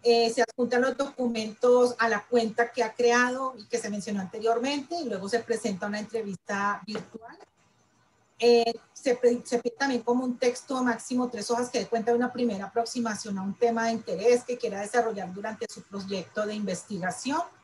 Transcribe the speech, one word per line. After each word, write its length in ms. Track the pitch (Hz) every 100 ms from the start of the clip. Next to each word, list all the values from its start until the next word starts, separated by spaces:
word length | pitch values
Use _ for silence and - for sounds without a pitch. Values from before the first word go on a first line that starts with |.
Eh, 280 | 240 233 233
se 120 | 233
adjuntan 380 | 226 - 240 240
los 160 | 262 254
documentos 960 | 277 - 247 226 214 - 247 247 247 240
a 100 | 233
la 160 | 214
cuenta 480 | - 247 226 220 233
que 100 | -
ha 120 | 220
creado 600 | - 240 240 247 254 262 247
y 80 | -
que 120 | 240
se 120 | 214
mencionó 300 | 208 202 202
anteriormente, 760 | 185 214 220 233 262 285 277 339
y 60 |
luego 240 | 277 196 196
se 120 | 226
presenta 460 | 233 226 226 190 208
una 140 | 208
entrevista 840 | 214 226 208 185 - 202 202 202 185
virtual. 500 | 208 175 226 - - - _ _ _ _ _ _ _ _ _
Eh, 300 | 233 240 233 226 _
se 220 | - - -
pe-, 260 | 247 240
se 140 | - 240
pide 160 | 233 -
también 220 | 277 247
como 240 | - 247
un 140 | 254 247
texto 440 | 254 240 - 262
máximo 460 | 247 226 - 247 247
tres 220 | 214 202
hojas 180 | 240 240
que 120 | 240
dé 60 | 190
cuenta 260 | 233 220
de 40 | 240
una 160 | 247
primera 320 | 247 240 196
aproximación 720 | 190 233 226 247 226 208 214 196
a 60 |
un 100 | 196
tema 360 | 196 233 226 226
de 40 |
interés 520 | 226 220 175 220 240
que 120 | - 247
quiera 240 | 226 190
desarrollar 540 | 202 247 226 196 180
durante 320 | 190 220 214 220
su 140 | -
proyecto 640 | - 202 190 196 175 - 208
de 80 |
investigación. 880 | 214 202 185 - 196 180 175 247 302 349 _